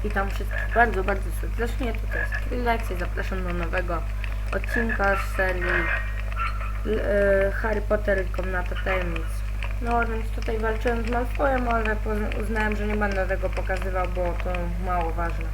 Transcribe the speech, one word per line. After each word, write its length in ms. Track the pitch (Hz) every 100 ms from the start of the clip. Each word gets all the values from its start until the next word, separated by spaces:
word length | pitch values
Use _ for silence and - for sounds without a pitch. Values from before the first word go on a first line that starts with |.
Witam 260 | 214 202 196
wszystkich 440 | - - - - 220
bardzo, 280 | 233 185
bardzo 280 | 190 190 - -
serdecznie. 520 | - - 233 - 247
Tutaj 280 | 220 - -
jest 120 | -
Skrillex 580 | - - 247 240 226 -
i 40 | 175
zapraszam 480 | 175 - 190 190
do 100 | 180
nowego 480 | 175 170 185 180 165 160 - - - - 190
odcinka 600 | - 233 233 196 196 190
z 200 | - -
serii 280 | 190 180 180 175 170 - - - - - - - - - -
L-, 140 | 214
e, 520 | - 202 202 196 196
Harry 300 | 196 226 214
Potter 440 | 202 214 - 196 185
i 40 |
Komnata 460 | - 185 185 175 - 190
Tajemnic. 420 | 190 175 165 - - - - - -
No, 240 | 233 240 226
więc 240 | 226 226
tutaj 300 | - - 226
walczyłem 480 | 220 220 247 233 226
z 40 |
Malfoyem, 580 | 240 247 - 294 262 247
ale 260 | 233 220 214
pozn-, 460 | 220 214 208 208
uznałem, 320 | 208 220 214 208
że 120 | 214
nie 80 | 208
będę 320 | 208 190 185
tego 220 | 190 190
pokazywał, 580 | 196 196 190 190 185 180 180
bo 80 | 175 170
to 100 | 180 180 175 175 180
mało 260 | 180 165
ważne. 340 | 170 170 156 165